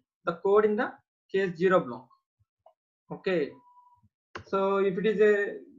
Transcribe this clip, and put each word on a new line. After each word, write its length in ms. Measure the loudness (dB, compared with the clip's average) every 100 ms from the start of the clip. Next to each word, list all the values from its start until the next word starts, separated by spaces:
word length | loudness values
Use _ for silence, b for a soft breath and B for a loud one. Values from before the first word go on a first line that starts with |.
| _ _ -8
the 80 |
code 320 | -4 2 4 4
in 100 | 0
the 160 | -4 -8 _ _ _
case 240 | -4 -2 0
zero 240 | 2 2
block. 260 | 0 -10 -16 _ _ _ _ _ _ _ _ _ -16
Okay, 380 | -8 -2 -2 -2 -8 _ -20 _ _ _ _ _ -20 -6
so 280 | -2 0 0
if 220 | 0 0
it 80 | 0
is 120 | 4
a, 360 | 4 2 -2 -8 -16